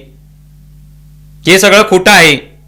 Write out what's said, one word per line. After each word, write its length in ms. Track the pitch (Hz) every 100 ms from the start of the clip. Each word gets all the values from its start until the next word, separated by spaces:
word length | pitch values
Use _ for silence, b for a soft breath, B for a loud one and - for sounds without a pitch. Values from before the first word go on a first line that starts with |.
| - - _ _ _ - - - - - - - - - 165
हे 100 | 190
सगळं 240 | 202 202 214
खोटं 220 | 185 190
आहे. 260 | 196 165 135 - _